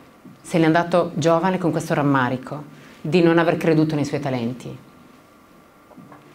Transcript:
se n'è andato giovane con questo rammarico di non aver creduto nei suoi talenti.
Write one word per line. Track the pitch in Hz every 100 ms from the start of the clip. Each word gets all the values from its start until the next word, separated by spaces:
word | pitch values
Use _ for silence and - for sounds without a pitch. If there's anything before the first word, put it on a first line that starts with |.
| - - - -
se | - 170
n'è | 160
andato | 170 170 175 170
giovane | - 165 165 190 185
con | 175
questo | 160 -
rammarico | 156 143 135 123 127 - 147 147 - - -
di | 156 180
non | 165 170
aver | 165 170
creduto | 170 160 156 147
nei |
suoi | 139 147
talenti. | 143 127 117 123 139 131 - - - - _ - _ - _ _ - - - - -